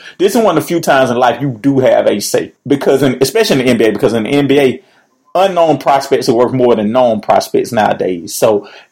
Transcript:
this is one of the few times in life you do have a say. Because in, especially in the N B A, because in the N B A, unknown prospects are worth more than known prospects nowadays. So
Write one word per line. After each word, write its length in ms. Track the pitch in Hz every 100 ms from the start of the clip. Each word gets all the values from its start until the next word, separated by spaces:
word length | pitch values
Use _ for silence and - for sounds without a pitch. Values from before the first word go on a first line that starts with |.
| - -
this 180 | 196 233
is 80 |
one 140 | 214 156
of 60 |
the 40 | -
few 140 | 170
times 300 | 165 135 127
in 60 | 120
life 220 | 123 117
you 120 | 139
do 280 | 110 139 139
have 280 | 123 110 107
a 120 | 104
say. 340 | - - - _ 127
Because 380 | 139 - 135
in, 160 | 139 120
especially 380 | 131 220 220 147
in 60 | 127
the 60 |
N 60 | 117
B 80 | 113
A, 60 |
because 220 | 104 123
in 100 | 113
the 60 | 107
N 160 | 143 139
B 120 | 139
A, 240 | 131 - _ _ _ _ _ 175
unknown 420 | 190 175 160 139
prospects 500 | 165 139 - 123 131
are 80 | 117
worth 160 | 120
more 240 | 127 123 110
than 160 | 104
known 300 | 127 123 107
prospects 500 | - 98 - - -
nowadays. 640 | 113 104 101 92 90 101
So 340 | - 196 104 - - -